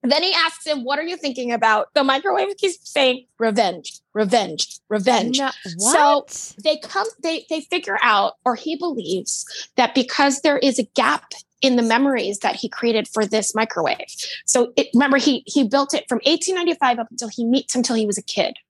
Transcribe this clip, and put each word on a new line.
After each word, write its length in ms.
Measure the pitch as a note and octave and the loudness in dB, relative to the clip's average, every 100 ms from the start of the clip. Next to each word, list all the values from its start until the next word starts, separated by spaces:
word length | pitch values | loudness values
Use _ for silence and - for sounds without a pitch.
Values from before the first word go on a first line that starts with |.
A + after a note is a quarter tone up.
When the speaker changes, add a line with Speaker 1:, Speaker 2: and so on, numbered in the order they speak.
Speaker 1:
Then 180 | B3+ C#4+ | 2 0
he 100 | F4+ | 2
asks 320 | E4+ E4 E4 | 0 0 -2
him, 200 | D#4 D4 | -6 -4
"What 160 | A#3+ C#4+ | -2 -4
are 40 | |
you 120 | E4 F4 | -4 -6
thinking 340 | D4 B3 A#3+ | -6 -4 -4
about?" 380 | A#3 A3 G#3+ - | 0 2 2 2
The 100 | - | 0
microwave 520 | C4+ C4+ G4 G4 G4 G4 | 2 0 0 0 -2 -2
keeps 320 | G4 E4+ - | -4 -4 -6
saying, 380 | - C4+ B3+ B3+ _ | 0 2 0 -6 _
"Revenge, 580 | A3+ G#3 G3+ D3 - - _ | 0 2 2 0 -10 -18 _
revenge, 640 | G#3 G#3+ A3+ F#3+ D#3 - - _ | -2 2 2 2 -4 -8 -8 _
revenge." 520 | G#3+ G3 A#3+ A#3 C4 | 0 2 2 2 0
Speaker 2:
No, 100 | C4+ - G3 E3+ | -2 -6 -12 -4
Speaker 1:
So 360 | G#3 D#4 D4 D4 | 2 4 6 4
Speaker 2:
what? 360 | - - - - | 0 -14 -16 -6
Speaker 1:
they 140 | D4+ D4+ | -2 -2
come, 320 | - G4 A4 - | -4 -4 -4 -6
they, 220 | E4+ E4 - | -6 -6 -4
they 120 | D#4+ | -6
figure 360 | - F4+ G#4 - | -4 -6 -4 -2
out, 340 | A#3+ G#3 G3+ - | 2 2 0 -2
or 100 | - | -4
he 220 | A#3 - D#4 | -4 -4 -6
believes 680 | F4 B3+ F3 F#3 - - - - - - | -4 -6 -4 -6 -4 -8 -10 -14 -8 0
that 160 | A#3+ | 2
because 500 | - B3 - C#4 C#4 | 2 0 2 2 2
there 160 | D#4+ C#4+ | 0 2
is 200 | C#4 B3 | 2 0
a 60 | A3 | -2
gap 380 | - A#3+ D4 - - - _ | 0 0 0 -4 -20 -20 _
in 160 | C4+ A#3+ | 0 2
the 60 | |
memories 560 | A3+ A#3 C#4 B3+ F#3+ G3+ | 2 2 2 0 -2 -4
that 160 | G#3 - | -4 -4
he 120 | A3+ | -8
created 380 | - A#3+ A3 - | -4 0 0 -2
for 180 | - | -2
this 300 | G#3 G#3+ G3+ | 0 0 -2
microwave. 540 | G#3+ A3 - D#3+ - - - - - - | -2 -2 0 -2 -2 -6 -12 -12 -8 0
So 260 | B3+ A#3+ - | 2 2 0
it, 120 | - | 2
remember, 220 | A#3 C#4 C#4 | 4 4 4
he, 260 | D4 B3+ - | 2 0 0
he 160 | D4 | 0
built 320 | A#3 C4+ C#4 | 2 2 0
it 100 | - - | -2 -2
from 120 | A#3+ - | -2 0
eighteen 300 | D#4+ E4 F#4 | 0 0 -2
ninety-five 420 | F4 E4 C4+ A#3+ | -2 0 0 0
up 80 | A3+ | -4
until 160 | - A#3 | -8 -10
he 160 | - | -4
meets, 320 | A#3 B3+ - B3 | 0 0 0 -2
until 180 | A#3+ | 0
he 100 | A3+ | 0
was 140 | G#3+ G3+ | 0 -4
a 40 | |
kid. 340 | - - F3 - _ | -6 -2 -2 -4 _